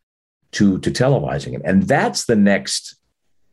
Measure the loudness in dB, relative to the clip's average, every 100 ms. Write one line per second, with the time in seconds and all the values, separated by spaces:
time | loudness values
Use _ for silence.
0 | _ _ _ _ _ 0 2 2 -2 0
1 | 2 2 -2 -6 -6 -8 0 2 2 2
2 | 0 -2 0 2 4 2 -2 -8 -10 -18
3 | _ _ _ _ _